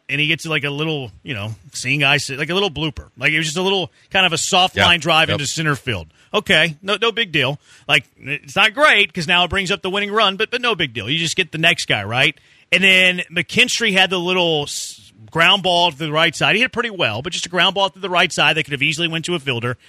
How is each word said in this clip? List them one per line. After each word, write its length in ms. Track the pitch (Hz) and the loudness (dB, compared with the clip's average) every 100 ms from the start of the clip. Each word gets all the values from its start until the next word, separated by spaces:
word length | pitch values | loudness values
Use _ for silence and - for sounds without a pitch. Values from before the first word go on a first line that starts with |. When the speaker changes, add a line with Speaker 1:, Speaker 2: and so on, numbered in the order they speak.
| - | -4
Speaker 1:
and 140 | 143 | -2
he 60 | 151 | 0
gets, 180 | 160 160 | -2 -2
like, 180 | 156 | -4
a 60 | 143 | -2
little, 420 | 143 160 151 120 - | -4 -4 -4 -8 -12
you 120 | 170 | -10
know, 200 | 110 107 110 - | -8 -8 -10 -14
seeing 320 | - 127 147 139 | -8 -2 2 2
eye, 100 | 143 | 2
si-, 200 | - 131 | -2 -6
like, 120 | 156 | -4
a 40 | |
little 180 | 185 202 | -2 -2
blooper. 380 | 139 156 - - - | -2 -6 -6 -16 -4
Like, 160 | 143 | -2
it 40 | 156 | 0
was 100 | 156 | -2
just 100 | 160 | -2
a 40 | |
little 300 | 185 196 165 - _ | -2 -2 -4 -10 _
kind 160 | 190 180 | 0 0
of 60 | |
a 60 | 165 | 0
soft 400 | - 185 185 196 | 0 2 2 2
Speaker 2:
Yeah. 80 | 196 | 4
Speaker 1:
line 160 | 175 | 2
drive 260 | 156 160 160 | 2 2 2
Speaker 2:
Yep. 60 | 104 | 0
Speaker 1:
into 80 | 131 | -4
center 280 | 156 160 139 | -2 -2 -2
field. 320 | - 95 78 _ _ | -4 -6 -8 _ _
Okay, 420 | 160 - 165 165 143 | -4 2 2 2 -2
no, 160 | 190 202 | -4 -2
no 100 | 233 | 0
big 200 | 226 202 | 0 -2
deal. 260 | 151 131 147 _ - - | 0 0 -2 _ -16 0
Like, 180 | 151 - _ | 0 0 _
it's 380 | 123 151 143 185 | -12 -10 -6 0
not 180 | 214 | 0
great 400 | 214 302 220 208 | 4 4 4 2
'cause 120 | 185 160 | 0 2
now 160 | 180 175 | 2 2
it 40 | |
brings 220 | 190 180 | 0 -2
up 100 | 196 | -2
the 80 | 185 | -2
winning 220 | 202 202 | -4 -2
run, 240 | 214 202 196 | 2 2 0
but, 140 | 220 | -4
but 100 | 247 | -2
no 140 | 247 180 | -2 -2
big 180 | 147 | -4
deal. 160 | 113 110 | -4 -4
You 80 | 165 | -2
just 180 | 165 - | -2 -2
get 140 | 175 | -4
the 40 | 156 | 0
next 280 | 165 170 - | 2 2 -2
guy, 180 | 117 | -4
right? 340 | 101 120 151 - _ _ _ | -2 0 0 -2 _ _ _
And 100 | 180 | 2
then 380 | 190 185 185 180 - | 4 6 4 0 -4
McKinstry 600 | 170 - 214 247 - 226 | -6 -2 0 0 0 0
had 160 | 190 185 | 2 2
the 100 | 185 | 0
little 440 | 175 185 170 151 | 0 0 2 0
s-, 500 | 143 - - - - _ 110 | -4 -8 -12 -14 -20 _ -8
ground 320 | 160 175 202 | 2 2 2
ball 280 | 185 175 175 | 2 2 2
to 40 | 135 | 0
the 140 | 160 | -4
right 240 | 151 165 - | 0 0 2
side. 200 | 147 196 | 0 2
He 60 | |
hit 40 | 254 | 0
it 60 | |
pretty 160 | 226 233 | -2 -6
well, 320 | 185 123 107 | -2 -2 -2
but 100 | 170 | -6
just 140 | - 175 | -8 -4
a 40 | |
ground 260 | 180 185 190 | 0 2 2
ball 140 | 190 | -2
to 100 | 190 | -4
the 100 | 185 | -2
right 240 | 175 180 | 2 2
side 240 | - 151 160 | 2 2 2
that 60 | |
could 100 | 143 | -2
have 80 | 135 | -2
easily 240 | 151 151 170 | -2 -2 -4
went 160 | 165 156 | -4 -4
to 100 | 175 | -4
a 40 | |
fielder. 380 | 139 117 123 123 | -2 -2 -4 -6